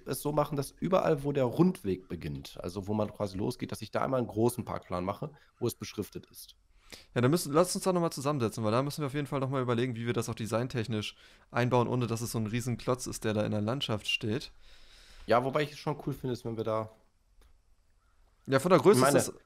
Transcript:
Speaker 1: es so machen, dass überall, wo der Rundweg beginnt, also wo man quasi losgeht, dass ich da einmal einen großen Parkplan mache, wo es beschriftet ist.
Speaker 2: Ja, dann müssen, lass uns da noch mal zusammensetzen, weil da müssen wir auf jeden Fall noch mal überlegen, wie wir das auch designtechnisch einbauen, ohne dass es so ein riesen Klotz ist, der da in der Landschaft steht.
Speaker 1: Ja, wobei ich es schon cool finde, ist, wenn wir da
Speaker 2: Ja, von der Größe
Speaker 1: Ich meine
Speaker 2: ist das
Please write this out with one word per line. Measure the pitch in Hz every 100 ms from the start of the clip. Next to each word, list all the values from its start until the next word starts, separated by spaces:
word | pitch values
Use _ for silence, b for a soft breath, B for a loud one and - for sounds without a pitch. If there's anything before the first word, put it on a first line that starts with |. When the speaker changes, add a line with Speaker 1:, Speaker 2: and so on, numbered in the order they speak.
| -
Speaker 1:
es | 135
so | 147
machen, | 151 147 139
dass | 135
überall, | - 170 185 170 151
wo | 139
der | 143
Rundweg | 127 - 180 180 98 - -
beginnt, | 90 80 69 - -
also | 92 92 92
wo |
man | 107 104
quasi | - 104 95
losgeht, | 117 - -
dass | -
ich | 110
da | -
einmal | 123 131
einen | 110
großen | 98 120 - -
Parkplan | 92 - 90
mache, | 92 - 151 b b _
wo | 120
es |
beschriftet | - 107 - 98 87 -
ist. | - - - _ B B B B
Speaker 2:
Ja, | 123
dann | 123
müssen, | 170 156
lass | 143 180
uns | 196
da | 190
noch | 180
mal | 170
zusammensetzen, | 156 135 151 113 110
weil | 107
da | 113
müssen | 139 143
wir | 143
auf |
jeden | 143 143
Fall | 143
noch | 131
mal | 139
überlegen, | 123 117 127 117
wie | 117
wir |
das | 117 113
auch |
designtechnisch | 110 110 110 127 127 110 110 104 - b b b
einbauen, | 123 123 123 113
ohne | 123 117
dass | 113
es | 117
so | 120
ein | 110
riesen | 117 117 117
Klotz | - 127 -
ist, | 113
der | 113
da | 107
in | 107
der | 107
Landschaft | 104 135 - 107 -
steht. | - 113 104 - - b b b b b b -
Speaker 1:
Ja, | 113
wobei | 131 139
ich | 147
es | -
schon | - 147 -
cool |
finde, | 131 131
ist, | 123 117
wenn | 113
wir |
da | 110 110 107 - _ _ _ _ - _ _ _ _ _ _ _ _ _ -
Speaker 2:
Ja, | 135
von | 180
der | 175
Größe | 175 214
Speaker 1:
Ich |
meine | - 139
Speaker 2:
ist | -
das | -